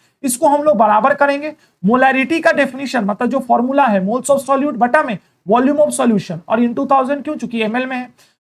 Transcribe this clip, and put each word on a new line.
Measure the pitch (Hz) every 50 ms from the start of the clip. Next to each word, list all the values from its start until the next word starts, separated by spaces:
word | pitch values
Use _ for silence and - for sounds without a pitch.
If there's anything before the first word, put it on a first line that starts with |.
| _ _ _ _ -
इसको | 269 240 - 330 294
हम | 285 294 294
लोग | 302 302 208
बराबर | 220 208 208 214 214 269 285
करेंगे। | 277 285 277 277 285 294 311 302 - _ _ _ _ 175
मोलारिटी | 196 240 254 262 269 262 269 269 262 320 320
का | 320 330
डेफिनेशन, | 311 294 277 269 254 262 285 - - 247 202
मतलब | 196 208 - 226 240
जो | 254 269
फॉर्मूला | 254 - 240 233 240 254 277 285 277
है, | 240 208 190 185
moles | 196 226 262 - -
of | 277 269 269
solute | - 277 269 285 294 294 214
बटा | 233 240 254 311 294
में | 262 208 165 - _ _ _ _ 170
volume | 214 240 262 294 294 294
of | 294 294 240
solution | - 247 240 220 190 - - 170 160 - -
और | 226 226
into | 240 240 240 277 277 269
थाउजेंड | 277 269 262 254 285 285 -
क्यों? | 302 302
चूंकि | - 240 226 233 233 220
एमएल | 214 220 247 254 262
में | 262 247
है। | 254 247 - _ _ _ _ _